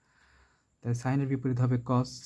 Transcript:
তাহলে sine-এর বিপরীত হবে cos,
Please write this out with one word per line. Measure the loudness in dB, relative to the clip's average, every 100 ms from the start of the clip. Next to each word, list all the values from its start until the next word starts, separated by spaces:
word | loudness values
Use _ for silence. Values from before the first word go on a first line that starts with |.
| _ _ _ _ _ _ _ _
তাহলে | -4
sine-এর | -2 0 0 0
বিপরীত | -2 0 0
হবে | 2 2
cos, | 2 0 0 -6